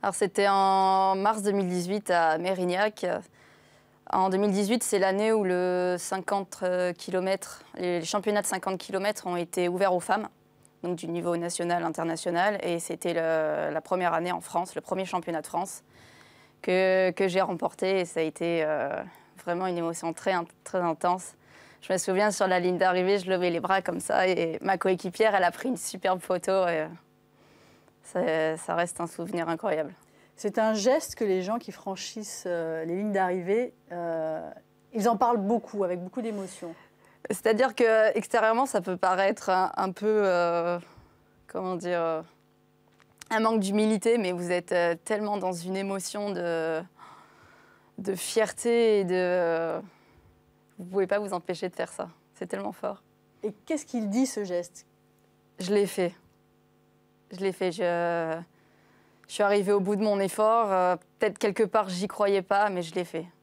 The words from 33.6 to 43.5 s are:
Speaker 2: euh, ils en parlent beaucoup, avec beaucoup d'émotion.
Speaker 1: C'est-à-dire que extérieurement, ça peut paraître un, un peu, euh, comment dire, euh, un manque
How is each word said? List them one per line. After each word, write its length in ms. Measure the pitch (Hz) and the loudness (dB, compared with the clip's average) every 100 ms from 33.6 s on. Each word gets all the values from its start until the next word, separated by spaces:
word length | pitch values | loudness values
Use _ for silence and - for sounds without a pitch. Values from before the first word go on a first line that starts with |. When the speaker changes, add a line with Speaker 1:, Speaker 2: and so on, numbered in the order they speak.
| 247 - _ | 0 -8 _
Speaker 2:
euh, 560 | 175 170 165 160 156 76 - _ _ _ | -8 -4 -4 -4 -6 -8 -16 _ _ _
ils 160 | 226 208 | 0 2
en 80 | 214 | 2
parlent 220 | 240 233 | 2 2
beaucoup, 440 | 196 233 - 208 | 2 0 -2 -4
avec 160 | 185 180 | -2 -2
beaucoup 220 | 180 - | -6 -8
d'émotion. 540 | 226 208 190 - 175 170 - _ _ _ - | -6 -6 -10 -12 -14 -16 -20 _ _ _ -6
Speaker 1:
C'est-à-dire 420 | 208 220 220 262 | 0 2 4 4
que 420 | 233 233 220 220 - | 4 6 8 6 4
extérieurement, 520 | - 240 220 226 269 | 2 4 4 4 2
ça 120 | 208 | 0
peut 160 | 180 180 | -2 0
paraître 540 | 185 185 196 220 - | 2 4 2 2 0
un, 220 | 185 185 - | 2 2 0
un 160 | 190 | -4
peu, 300 | 180 208 214 | -2 0 4
euh, 540 | 196 175 175 170 170 175 170 - - _ _ _ - | 4 4 2 2 0 -4 -8 -20 -20 _ _ _ -12
comment 280 | - 185 185 | -8 -6 -4
dire, 240 | 175 175 | -2 0
euh, 220 | 165 160 165 _ _ _ _ _ _ _ _ _ - | 0 -2 -6 _ _ _ _ _ _ _ _ _ -4
un 80 | 220 | 2
manque 200 | 220 | 4